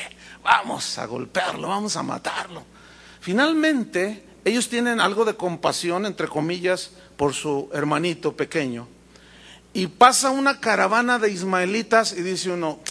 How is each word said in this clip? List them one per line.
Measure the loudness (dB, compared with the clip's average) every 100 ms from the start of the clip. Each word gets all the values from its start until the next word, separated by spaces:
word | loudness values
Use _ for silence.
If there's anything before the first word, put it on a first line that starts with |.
| -12 -16 -20 -8
vamos | 2 2 2 -6 -6 -6
a | -6
golpearlo, | -6 -4 -4 -2 -4 -4
vamos | -2 -2 -4
a |
matarlo." | -4 -4 -6 -6 -8 -12 -18 -20 -20 -20 -20 -14
Finalmente, | -2 2 2 4 2 2 0 -2 -2 -4 -16 -4
ellos | 0 0 0
tienen | 0 0 2
algo | 2 2 0
de | 0
compasión, | -4 0 0 0 -2 -2 -2
entre | -4 -4
comillas, | -2 -2 -2 0 0 -2 -16 -20 -2
por | 0
su | 0 -2 -2 -2
hermanito | -2 0 0 0 -2 -4 -2
pequeño. | -2 0 -2 -4 -10 -20 -20 -20 -20 -20 -20 -20 -10
Y | -4 -4
pasa | 6 6 6 2
una | 2 2 0
caravana | 0 2 4 2 2 2
de | 0
ismaelitas | 0 0 0 0 -2 4 4 4
y | -2
dice | -4 -2 -2
uno, | -2 -2 -4 -10